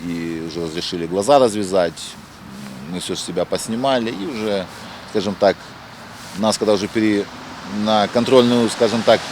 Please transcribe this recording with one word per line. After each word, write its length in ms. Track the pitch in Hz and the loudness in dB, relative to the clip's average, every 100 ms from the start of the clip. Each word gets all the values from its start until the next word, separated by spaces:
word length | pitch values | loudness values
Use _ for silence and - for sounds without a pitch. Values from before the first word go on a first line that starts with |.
| 85 | -8
и 380 | 85 82 82 82 | -6 -4 -6 -6
уже 140 | 82 85 | -6 -6
разрешили 420 | 82 - 90 82 | -6 -6 -6 -4
глаза 320 | 95 101 143 | -2 4 6
развязать, 540 | 123 104 95 95 90 - - - - - - - - - 73 | 6 2 0 2 2 -2 -14 -14 -18 -18 -18 -16 -14 -14 -8
мы 80 | 90 | -8
всё 160 | - 90 | -6 -6
с 80 | |
себя 220 | - 90 87 | -4 -4 -2
поснимали, 640 | 107 - 113 135 131 113 | -2 -4 -2 0 0 0
и 140 | 117 98 | -6 -6
уже, 400 | 120 107 101 87 - - - - | -4 -2 -2 -4 -10 -16 -16 -4
скажем 220 | 110 98 95 | -2 -2 2
так, 160 | 101 92 - - - - - - - 87 | 2 2 -4 -18 -18 -18 -18 -16 -12 -2
нас 180 | 110 104 | 0 2
когда 160 | 107 | 2
уже 160 | 104 101 | 2 2
пере-, 360 | 117 110 101 95 - - - - 104 107 | 0 2 2 -2 -8 -16 -14 -8 -2 2
на 220 | 107 101 | 2 2
контрольную, 600 | 120 120 131 120 120 113 | 2 6 6 6 4 2
скажем 320 | - 113 117 | 2 2 4
так, 200 | 110 110 - | 4 4 4